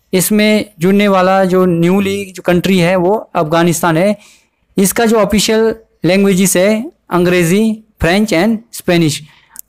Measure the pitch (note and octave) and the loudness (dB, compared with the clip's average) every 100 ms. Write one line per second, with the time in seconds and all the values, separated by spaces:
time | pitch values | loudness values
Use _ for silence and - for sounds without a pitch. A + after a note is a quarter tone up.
0 | _ F#3 E3+ G#3 G#3+ G#3+ G#3 - F3+ G3+ | _ -4 0 0 2 0 -2 -4 0 2
1 | G#3 F#3+ F#3 G3 F#3+ F#3 F#3 E3+ E3+ G3 | 2 2 2 2 2 2 2 2 2 0
2 | G3 G3+ G3 F3+ F3+ F3 F3+ F#3+ E3+ F#3 | -2 -6 -10 -8 -2 -2 0 0 2 0
3 | F3 A3 - - D#3 E3 F3 D#3 F3 D#3+ | 0 -2 -4 -6 -2 0 0 0 0 0
4 | G3+ G#3 - _ _ _ _ - F#3+ - | 0 -2 -10 _ _ _ _ -2 -2 0
5 | A#3 A3+ G3 G#3 - A3 A3+ A3 _ _ | 0 2 0 -2 -2 0 -2 -4 _ _
6 | D#3+ G3 G3 F#3 F#3+ F3 G3 A3 D4+ - | -2 2 2 2 0 0 0 -2 -6 -14
7 | - F3+ F3+ F3+ E3 G3 A3+ A3 - - | -6 -2 0 0 0 0 0 -4 -12 -6
8 | D#3+ G3 G#3+ E3 G#3+ A3 - - - E3+ | -2 0 0 0 0 -2 -8 -10 -2 0
9 | D#3 - D3+ _ _ - | 0 -2 -12 _ _ -20